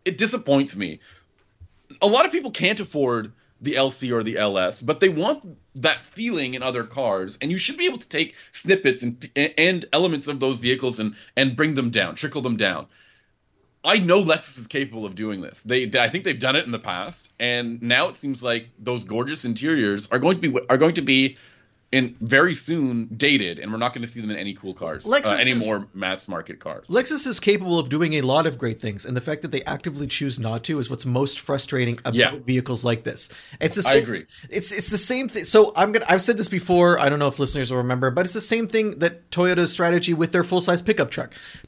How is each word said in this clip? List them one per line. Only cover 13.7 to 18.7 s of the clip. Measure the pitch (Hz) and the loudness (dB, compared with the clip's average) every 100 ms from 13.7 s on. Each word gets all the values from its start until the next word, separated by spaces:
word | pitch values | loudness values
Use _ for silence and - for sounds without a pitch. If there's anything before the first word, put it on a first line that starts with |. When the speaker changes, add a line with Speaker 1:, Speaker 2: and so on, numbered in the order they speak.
| _ | _
Speaker 1:
I | 156 214 | 0 2
know | 175 196 | 4 4
Lexus | 165 151 - - | 4 0 -2 -18
is | 107 | -8
capable | 139 135 113 101 | -6 -6 -8 -10
of | |
doing | 92 107 95 | -8 -8 -8
this. | 76 - | -10 -10
They, | 110 127 117 | -2 -2 0
they, | 123 | 2
I | 117 | 2
think | 180 | 0
they've | 190 127 | -2 -2
done | 131 143 | 0 0
it | 123 | -2
in | |
the | 110 | -8
past, | 107 90 135 - - - | -6 -8 -8 -12 -16 -6
and | 120 120 120 117 | -4 -2 -4 -6
now | 120 123 185 | 0 2 0
it | 180 | -4
seems | 143 131 | -8 -6
like | 123 117 117 | -2 -4 -4